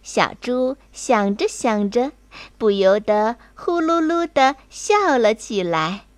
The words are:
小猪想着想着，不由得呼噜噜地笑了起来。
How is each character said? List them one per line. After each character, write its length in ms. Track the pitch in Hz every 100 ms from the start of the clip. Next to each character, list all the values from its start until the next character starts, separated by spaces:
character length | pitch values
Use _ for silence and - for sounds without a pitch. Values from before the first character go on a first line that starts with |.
小 300 | - - 160 -
猪 340 | - 247 254 269 _
想 460 | - - 226 196 202
着 100 | 427
想 420 | - 254 214 208
着， 220 | 233 262 - _ - - _
不 140 | 220
由 280 | 196 190 208
得 380 | 214 208 214 240 - -
呼 260 | - 349
噜 240 | 320 339 320
噜 220 | 339 339
地 240 | - 262 285 _
笑 480 | - - 415 381 262
了 160 | 214
起 300 | 220 - 208
来。 440 | 180 160 160 196 -